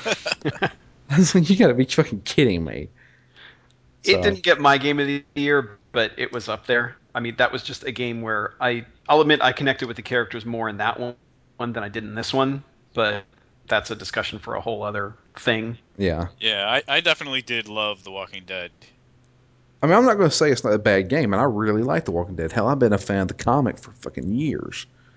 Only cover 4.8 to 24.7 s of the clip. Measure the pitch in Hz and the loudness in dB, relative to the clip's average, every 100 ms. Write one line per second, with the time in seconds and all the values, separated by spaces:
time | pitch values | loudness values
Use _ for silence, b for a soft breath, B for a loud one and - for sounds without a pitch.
4.8 | 143 143 143 143 - 147 143 143 113 101 | 2 0 0 -4 -6 -4 2 2 0 -10
5.8 | _ 123 110 - 123 120 107 107 - 120 | _ -2 -2 -2 -6 -6 -8 -8 0 0
6.8 | 120 - _ 120 120 117 120 127 - 131 | 0 -8 _ -8 -6 0 0 0 -8 -10
7.8 | 131 117 123 117 113 107 - - 127 120 | -10 -6 -6 -6 -4 -4 -4 -4 -2 -2
8.8 | 113 _ - 151 151 151 127 - 139 131 | -6 _ 2 4 6 4 2 2 0 -2
9.8 | 123 117 - 123 113 117 110 117 110 101 | -4 -10 -4 -2 -2 -6 -8 -6 -6 -2
10.8 | 107 - 123 123 _ _ _ - 120 113 | -4 -2 -8 -10 _ _ _ -8 -6 -6
11.8 | 104 110 107 107 110 135 135 139 - _ | -8 -8 -8 -8 -2 0 0 0 -10 _
12.8 | _ - 107 101 - _ _ _ - 110 | _ -2 0 -2 -8 _ _ _ -2 -2
13.8 | - 110 92 - - 107 113 110 117 104 | -2 -8 -6 -6 -6 -8 -8 -6 -6 -6
14.8 | 104 104 101 110 _ - - 110 113 117 | -6 -6 -8 -12 _ -6 -2 -2 -2 -10
15.8 | _ - 95 80 87 - 110 101 101 131 | _ -4 -2 -2 -6 -4 -2 -2 0 -2
16.8 | 143 147 170 156 147 131 123 117 107 107 | 0 0 0 -2 -2 -6 -4 -6 -6 -4
17.8 | 107 98 98 95 92 98 92 92 87 - | -4 -6 -10 -12 -12 -16 -12 -10 -10 -14
18.8 | - _ _ _ _ _ _ _ _ _ | -20 _ _ _ _ _ _ _ _ _
19.8 | 147 196 254 202 170 - 151 123 113 107 | 2 6 6 4 2 4 2 2 2 2
20.8 | 104 98 92 147 120 101 135 104 107 107 | 4 2 2 0 2 2 2 2 0 0
21.8 | 127 160 - 87 90 87 80 117 107 139 | 0 -2 -2 -4 -4 -4 -4 0 0 4
22.8 | 120 101 - 98 95 - - 139 123 - | 4 4 0 -2 -2 -2 0 2 0 -2
23.8 | - - - - 80 117 151 90 - | -12 -16 -12 -8 -4 -2 -2 -4 -6